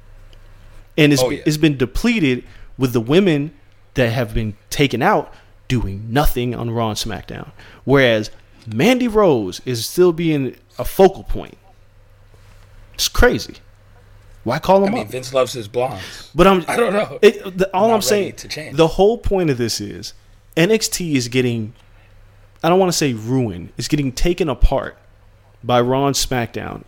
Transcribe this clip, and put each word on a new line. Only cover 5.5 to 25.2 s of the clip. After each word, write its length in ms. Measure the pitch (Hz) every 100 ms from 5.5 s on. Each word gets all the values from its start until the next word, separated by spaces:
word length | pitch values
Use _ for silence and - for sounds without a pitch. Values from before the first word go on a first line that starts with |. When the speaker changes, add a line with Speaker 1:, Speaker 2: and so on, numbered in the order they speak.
| - -
Speaker 1:
doing 380 | 127 98 98 113
nothing 460 | 117 147 - 123 117
on 140 | 120
Raw 180 | 117 113
and 100 | 104
SmackDown, 520 | - 92 - 117 - - - -
whereas 480 | - 139 127 110 107 - - - -
Mandy 400 | 110 175 254 247
Rose 540 | 214 202 131 95 85
is 220 | - 120 110
still 260 | - 180
being 440 | 165 170 151 131 - _ -
a 80 |
focal 380 | 120 - 190 190
point. 340 | 196 - 76 - _ - - _ - - - - - - - - -
It's 140 | - -
crazy. 460 | - 247 131 - - - - _ - - - - -
Why 140 | - 139
call 260 | - 190
Speaker 2:
I 40 | 196
Speaker 1:
him 40 |
Speaker 2:
mean, 100 | 240 214
Speaker 1:
up? 20 |
Speaker 2:
Vince 220 | 127 127
loves 220 | 131 127
his 140 | 131 104
blondes. 640 | 117 127 101 92 - -
Speaker 1:
But 120 | 139 185
I'm, 180 | 190 160
Speaker 2:
I 80 | -
don't 160 | 233
know. 260 | 202 214 143
Speaker 1:
it, 340 | 208 220 196 185
the, 180 | 190
all 140 | 185 220
Speaker 2:
Not 60 |
Speaker 1:
I'm 80 | 220
saying, 220 | - 208 175
Speaker 2:
ready 100 | -
to 120 | -
change. 280 | - 151 135
Speaker 1:
the 120 | 160
whole 280 | - 196 233
point 320 | - 196 170
of 80 | 127
this 240 | 117 -
is 320 | 101 90 - - - - _ -
N 140 | 175
X 160 | 220 -
T 300 | - 175 139
is 120 | 117
getting, 440 | 123 123 117 110 - _ - _ - - _ - _
I 60 | 156
don't 100 | 185
wanna 140 | 185
say 220 | 165 151
ruined, 560 | 113 110 131 120 87 82 -
it's 100 | 123
getting 240 | 151 139
taken 360 | 120 175 175 165
apart 480 | 123 - 131 92 - _ _